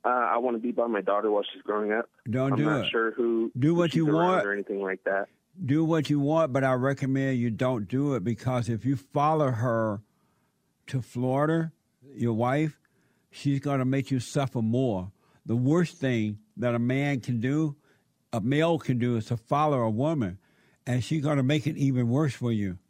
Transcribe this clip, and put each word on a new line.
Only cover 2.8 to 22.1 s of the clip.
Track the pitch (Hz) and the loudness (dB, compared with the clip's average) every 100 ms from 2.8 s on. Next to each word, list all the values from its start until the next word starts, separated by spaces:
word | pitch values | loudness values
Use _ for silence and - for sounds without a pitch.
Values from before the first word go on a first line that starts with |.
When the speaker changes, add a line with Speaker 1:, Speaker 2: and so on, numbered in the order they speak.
| 110 | -2
Speaker 2:
it. | |
Speaker 1:
sure | 120 113 | -2 -2
who, | 110 117 113 117 127 | 0 0 0 -2 0
Speaker 2:
Do | 143 | 2
Speaker 1:
who | 170 | 4
Speaker 2:
what | 170 | 2
Speaker 1:
she's | 165 | 2
Speaker 2:
you | 156 | 2
Speaker 1:
around | 156 175 185 | 2 2 2
Speaker 2:
want. | 101 | 0
Speaker 1:
or | |
anything | 101 - 98 | -4 -4 -4
like | 98 95 | -4 -4
that. | - 98 101 _ _ 185 143 | -2 -2 -4 _ _ -8 0
Speaker 2:
Do | 151 | 2
what | 160 165 147 | 2 2 2
you | 147 | 0
want, | 139 160 156 | 2 2 2
but | 131 | 2
I | 135 127 | 2 2
recommend | 131 139 131 135 135 127 | 0 0 0 0 2 2
you | 120 | 0
don't | 107 127 123 98 | 0 0 0 -2
do | 127 143 | 0 0
it, | 127 | 0
because | 95 113 131 127 117 | -2 -2 -2 -2 -2
if | 113 127 | -2 0
you | 139 | -2
follow | - 147 147 156 139 | -2 0 2 2 2
her | 113 127 113 110 104 _ _ _ _ _ _ _ _ - | 0 0 0 0 -4 _ _ _ _ _ _ _ _ -6
to | 135 | -6
Florida, | 113 123 127 135 151 165 165 _ _ _ - - | -6 -4 0 2 2 2 -2 _ _ _ -20 -2
your | 117 | 0
wife, | 110 120 139 156 - _ _ _ _ _ | 2 2 2 0 -4 _ _ _ _ _
she's | - 143 139 | -4 -2 0
gonna | 143 139 127 | 0 0 2
make | 135 131 | 0 0
you | 131 | -4
suffer | - 147 135 127 | -2 -2 -2 -2
more. | 113 120 131 95 92 _ _ _ - | 0 0 0 -2 -6 _ _ _ -4
The | 117 | 0
worst | 127 165 170 - | 2 4 2 -2
thing | 135 117 107 104 _ - | -2 0 -2 -4 _ -4
that | 123 117 | -2 0
a | |
man | 120 131 143 139 | 0 0 0 -2
can | 120 120 | -2 -2
do, | 123 147 156 143 _ _ _ _ _ | 0 0 -2 -6 _ _ _ _ _
a | 117 | -4
male | 107 143 165 165 | 0 2 2 0
can | - 123 | 0 0
do, | 123 117 | 0 0
is | 107 | -2
to | 120 | -6
follow | _ 139 156 139 | _ 0 2 2
a | 113 | 0
woman, | 107 147 160 101 95 _ _ _ _ - | 0 0 0 -4 -6 _ _ _ _ -4
and | 127 | -4
she's | - 156 | -2 -2
gonna | 143 143 | 0 0
make | 127 151 147 | 2 0 -2
it | 156 | 0
even | 139 127 | 0 2
worse | 117 | 2